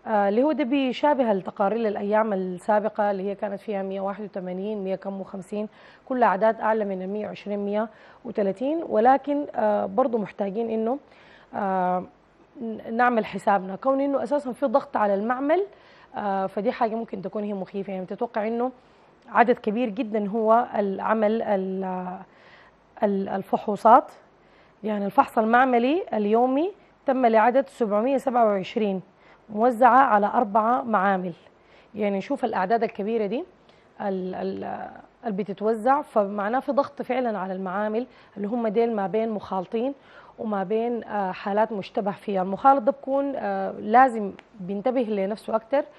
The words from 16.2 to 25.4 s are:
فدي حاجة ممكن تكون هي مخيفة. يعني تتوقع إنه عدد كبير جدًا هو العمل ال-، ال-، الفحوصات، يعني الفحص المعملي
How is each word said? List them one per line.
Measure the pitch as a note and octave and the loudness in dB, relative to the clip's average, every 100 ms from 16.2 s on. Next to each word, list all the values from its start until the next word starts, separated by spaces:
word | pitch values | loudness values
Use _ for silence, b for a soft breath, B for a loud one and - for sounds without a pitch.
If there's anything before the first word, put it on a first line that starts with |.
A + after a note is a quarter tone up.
| G#3 G3 F#3+ | -4 -2 -2
فدي | A3 G#3 | -2 -4
حاجة | B3+ A#3 A3+ | -2 -2 -2
ممكن | A#3 G3+ | -6 -8
تكون | F#3 G#3+ | -8 -6
هي | G#3 | -6
مخيفة. | G3+ F#3 G3+ G3 | -6 -6 -8 -8
يعني | F#3 F3+ | -8 -8
تتوقع | G3 A#3 A3+ G#3+ | -6 -6 -4 -4
إنه | A#3 B3+ B3+ b b b b - | -2 -4 -6 b b b b 0
عدد | G#3+ A3+ A#3 | 4 4 4
كبير | - G#3 B3 | 0 -2 -2
جدًا | G3 A#3 G#3+ G3+ | -2 -4 -2 -2
هو | A3+ A3 A3+ B3 - | 0 4 4 4 -2
العمل | G3+ F#3+ G3 A3 G#3 A3+ | -2 -2 -2 2 2 0
ال-، | A3 G3+ F#3+ F#3+ F#3+ F#3 F3+ F#3 - B B B B _ _ - | 0 -2 -2 -4 -4 -6 -8 -10 -16 B B B B _ _ -2
ال-، | G#3+ G3 G3 | 0 0 -2
الفحوصات، | G3 F#3 A#3 - G3+ A3 B3+ D#4 - - _ b b b _ | -6 -2 -4 -2 2 8 8 6 -6 -20 _ b b b _
يعني | G#3+ G#3 G3+ | -6 -2 2
الفحص | A3+ - | 2 2
المعملي | - | 0